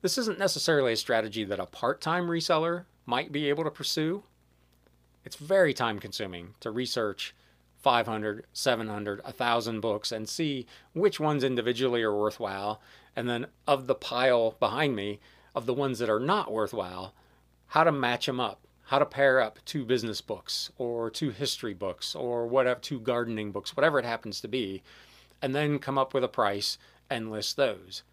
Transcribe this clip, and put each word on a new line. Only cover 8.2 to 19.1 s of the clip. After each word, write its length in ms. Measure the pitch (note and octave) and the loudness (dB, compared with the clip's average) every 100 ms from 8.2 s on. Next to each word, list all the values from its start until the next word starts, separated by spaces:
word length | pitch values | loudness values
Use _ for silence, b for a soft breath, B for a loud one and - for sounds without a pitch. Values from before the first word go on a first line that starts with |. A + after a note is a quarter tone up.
| G#2+ G#2 - | -4 -6 -10
seven 340 | - - A#2+ A2 | -2 0 2 0
hundred, 340 | G#2 G#2 G2+ | -4 -4 -6
a 80 | - | -8
thousand 480 | - A#2+ A#2+ A2+ A2+ | -4 2 2 0 -2
books 320 | A2 G#2 - | -2 -2 -2
and 160 | A2+ A2 | -6 -8
see 380 | - D#3+ C#3 A#2+ B B | -4 -4 -4 -8 B B
which 260 | - G3+ - | 0 2 2
ones 240 | D#3 D3 | 0 2
individually 600 | C3 B2+ A#2 A#2+ C3 A#2+ | 2 2 0 2 2 2
are 140 | A2+ G#2 | 2 2
worthwhile, 640 | G#2 - G#2+ F#2+ G2+ G#2+ B B B - | 0 -2 -6 -4 -4 -6 B B B -6
and 120 | A#2+ | -4
then 200 | A#2+ B2 _ - | -4 -6 _ 0
of 220 | C#3 C3 | 0 2
the 80 | C3 | -2
pile 560 | - B2 C3 B2 A2+ | -2 2 4 4 2
behind 420 | - A2 A2+ D3+ | 2 0 2 0
me, 240 | A2+ G2+ G#2 b b b | 0 -4 -8 b b b
of 120 | - A#2 | -6 -2
the 80 | |
ones 240 | B2+ C#3 A#2+ | 0 0 0
that 100 | A#2 | 2
are 120 | G#2+ | 2
not 320 | C3 G3+ F3+ | 2 0 0
worthwhile, 600 | A2 G#2 A2+ F#2 F2+ F#2+ _ b b b _ _ | -2 -2 -2 -6 -6 -12 _ b b b _ _
how 160 | D3+ | 4
to 80 | E3 | 4
match 360 | C#3+ B2+ A#2+ - | 4 0 0 -2
'em 120 | B2+ | -2
up, 260 | A#2 - _ _ | -4 -6 _ _
how 140 | - C#3 | 0 2
to 60 | |
pair 360 | C#3+ | 2